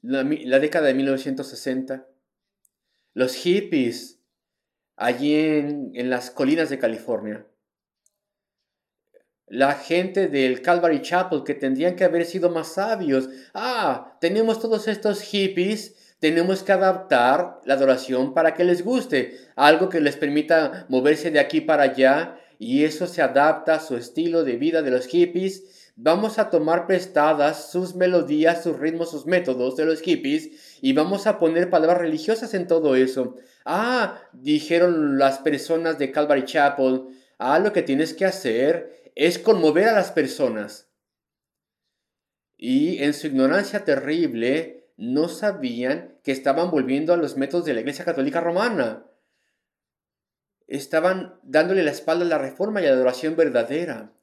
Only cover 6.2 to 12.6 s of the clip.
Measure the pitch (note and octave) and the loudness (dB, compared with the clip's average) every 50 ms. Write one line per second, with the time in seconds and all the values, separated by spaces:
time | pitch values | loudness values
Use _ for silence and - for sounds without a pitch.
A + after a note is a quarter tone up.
6.2 | B2 - - - C#3+ C3 D3+ E3 E3 D3 C#3+ C3 - A2+ A2+ A2 - - A#2 G#2 | -4 -8 -4 -2 0 2 2 2 0 -2 -2 -2 -2 -2 -2 -4 -6 -6 -6 -6
7.2 | G#2 G#2 G#2+ G#2 - _ _ _ _ _ _ _ _ _ _ _ _ _ _ _ | -4 -8 -12 -12 -14 _ _ _ _ _ _ _ _ _ _ _ _ _ _ _
8.2 | _ _ _ _ _ _ _ _ _ _ _ _ _ _ _ _ _ _ _ _ | _ _ _ _ _ _ _ _ _ _ _ _ _ _ _ _ _ _ _ _
9.2 | _ _ _ _ _ _ G2+ A#2 C3+ C#3 C#3+ - - - E3 F3 F#3 F#3+ F#3 G3 | _ _ _ _ _ _ 0 2 2 2 2 -2 -4 -2 0 0 0 0 0 0
10.2 | F#3+ D#3+ C#3+ C#3 C3 B2+ B2+ B2 - - F3 F3 E3+ E3+ D#3 C#3 C3 - E3+ F3+ | 0 0 0 0 2 2 0 -2 0 0 2 2 4 2 0 0 -2 -2 -2 -2
11.2 | F#3 F#3 - D3 - - C#3 D3 C#3 C3+ C3 C3 D#3 F3+ F3+ F3 F#3+ F3 D#3 E3+ | 0 0 -4 -6 -4 -6 -6 -4 -2 -2 -2 0 0 -2 0 2 0 2 2 0
12.2 | E3+ E3+ - F#3 E3 F3 E3+ E3 | -2 -2 -4 -2 0 0 0 0